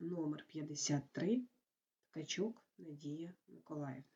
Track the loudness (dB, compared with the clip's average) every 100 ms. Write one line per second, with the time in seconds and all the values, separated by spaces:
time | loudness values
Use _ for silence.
0 | -4 0 0 -2 -4 -6 -4 -2 4 4
1 | 2 2 4 4 2 _ _ _ _ _
2 | _ -6 -2 2 2 0 -12 -14 -12 -6
3 | -4 -4 -4 -10 -18 -18 -6 -4 -2 -4
4 | -10